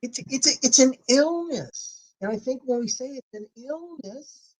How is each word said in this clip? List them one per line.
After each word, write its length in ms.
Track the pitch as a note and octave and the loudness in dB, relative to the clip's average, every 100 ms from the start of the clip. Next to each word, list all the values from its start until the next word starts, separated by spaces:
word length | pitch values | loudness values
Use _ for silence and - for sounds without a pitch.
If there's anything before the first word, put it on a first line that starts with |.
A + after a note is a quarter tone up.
It's, 160 | A#3+ - - | -10 -10 -8
it's 180 | C4 D4 | 0 0
a, 40 | D4 B3+ | 2 4
it's 120 | - | 6
an 160 | C4 C4 - | 6 4 2
illness. 920 | B3+ D4+ E4+ E4+ B3+ B2+ - - - _ _ | 4 4 2 -4 -6 -8 -12 -18 -18 _ _
And 100 | G3 | -6
I 60 | G#3+ | -6
think 260 | A#3 C4 C4+ | -4 -6 -2
when 160 | A#3+ | -2
we 80 | A#3 | -2
say 180 | - B3+ | -6 -8
it's 280 | C#4 - G#3+ | -12 -14 -16
an 120 | G#3 _ B3 | -16 _ -12
illness 840 | D4+ F4 E4+ F#3+ A#3+ D#4 - _ | -12 -12 -18 -16 -16 -20 -20 _